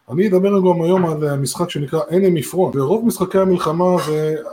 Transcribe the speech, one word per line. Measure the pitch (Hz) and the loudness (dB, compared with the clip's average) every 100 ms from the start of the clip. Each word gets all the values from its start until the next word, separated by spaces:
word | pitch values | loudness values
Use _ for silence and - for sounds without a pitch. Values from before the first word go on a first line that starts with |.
| - | -8
אני | 135 208 | -2 2
אדבר | 185 202 202 | 2 2 2
גם | 185 170 | 2 2
היום | 165 185 170 | 2 2 0
על, | 151 151 | -2 -2
אה, | 139 | -2
משחק | 139 - 175 | -4 -4 -4
שנקרא | 151 143 160 | -4 -4 -4
Enemy | 151 175 190 165 - | 0 2 2 2 -2
Front, | 170 180 139 | -2 0 0
ורוב | 135 214 226 | 0 2 0
משחקי | - 185 190 | 0 0 2
המלחמה | 190 180 160 165 180 180 147 | 2 2 0 0 2 2 0
זה, | 151 156 156 - | -2 -2 -4 -8